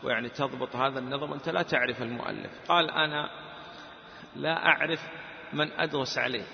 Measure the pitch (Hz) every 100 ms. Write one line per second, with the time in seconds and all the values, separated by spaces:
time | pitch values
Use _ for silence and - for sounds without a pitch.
0 | 131 117 120 - 139 131 127 123 135 135
1 | 127 139 147 143 165 170 170 139 123 117
2 | 117 120 - 104 98 - - 175 160 160
3 | 156 147 147 - - - - - - -
4 | - - - 143 147 165 - 156 156 160
5 | - - - - - 143 151 - 165 143
6 | 131 139 120 120 95